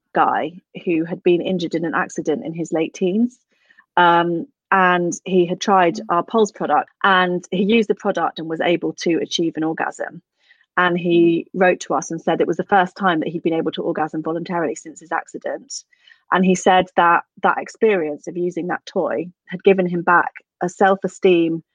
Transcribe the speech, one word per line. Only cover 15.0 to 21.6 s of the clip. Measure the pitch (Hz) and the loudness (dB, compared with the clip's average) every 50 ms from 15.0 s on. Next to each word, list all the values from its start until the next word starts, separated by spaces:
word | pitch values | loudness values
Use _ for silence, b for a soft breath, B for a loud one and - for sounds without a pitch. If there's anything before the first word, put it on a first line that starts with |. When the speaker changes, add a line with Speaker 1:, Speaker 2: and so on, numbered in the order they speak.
Speaker 1:
his | 160 165 | -12 -8
accident. | 165 - - - - - - 139 139 185 - - - - - b b b b b b b b _ | -6 -6 -6 -8 -12 -12 -10 -10 -10 -10 -12 -16 -18 -18 -18 b b b b b b b b _
And | 170 180 185 | 0 2 2
he | 185 185 | 2 2
said | - - 202 185 185 185 - _ | 2 4 4 4 4 4 2 _
that | 190 175 170 170 - - _ _ - - | 2 4 4 4 2 0 _ _ -2 -2
that | - - - | 0 0 -2
experience | - - - _ 226 220 202 180 156 147 147 147 - 175 | -4 -10 -4 _ 0 2 2 2 0 -4 -6 -8 -10 -10
of | 175 | -6
using | 175 175 180 180 170 165 | -4 -4 -4 -4 -6 -6
that | 175 - - - | -6 -6 -8 -8
toy | - - 196 160 120 117 127 175 180 - _ _ | -6 -4 -4 -2 -2 -2 -4 -6 -8 -14 _ _
had | - 185 180 - | -14 -14 0 2
given | 202 190 190 180 175 | 4 4 4 2 -2
him | 175 175 165 | -2 -2 2
back | 180 175 165 - - - - - _ _ - 180 | 4 4 4 2 0 -6 -14 -20 _ _ -8 -8
a | 170 | -6
self-esteem | - - 208 190 196 190 - 185 - - - 190 180 170 165 165 165 165 | 0 2 2 2 2 2 -2 -6 -4 0 2 4 4 4 2 0 -2 -6